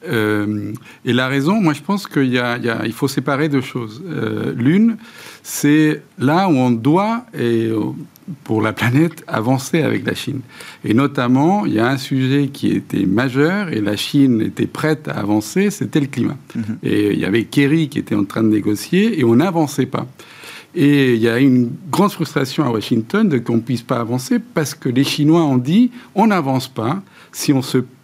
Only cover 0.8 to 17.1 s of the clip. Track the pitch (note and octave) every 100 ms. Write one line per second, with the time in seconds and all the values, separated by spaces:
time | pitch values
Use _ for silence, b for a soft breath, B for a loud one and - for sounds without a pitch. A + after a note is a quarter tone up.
0.8 | B B B2+ B2 C3 C#3 C#3 G#3+ F3 D3
1.8 | - G3 - D3+ C3 B2 B2 A#2+ A#2 A2+
2.8 | A2+ A2+ C#3 C#3 C3 C#3 D#3 C#3+ C3 C3
3.8 | A2+ A2 F3+ C3 A2 G#2+ A2+ - A#2+ F3+
4.8 | A3+ A3 B B B B - - C#3+ D3+
5.8 | D3+ D3+ - - B2 D#3+ G3 C#3 B2+ A#2
6.8 | A#2 D#3+ G#3 A3+ - D3+ A#2+ A#2 A2+ A2+
7.8 | - - - _ - E3 - A2 G#2+ G#2
8.8 | A2 B2+ E3 D#3+ - A2+ A2 C3 C3 F3
9.8 | C3 A2 - - - - - B B B
10.8 | A2 A2 C#3 C3+ B2 B2+ D3+ G3+ G#3 -
11.8 | A#2 C3+ C3+ C3+ C3 C#3 C#3+ C#3+ - -
12.8 | - - F#2+ G2 C3 B2+ D3+ G3 G3 A2+
13.8 | G#2 G#2 - D3 C3+ A#2 G#2 - A2 -
14.8 | D3+ D#3 - C#2+ G2+ G#2+ G#2 - G3+ -
15.8 | G#2 D#3+ C#3 B2+ - C#3 - A#2+ G#2+ A2
16.8 | A2 G#2 G#2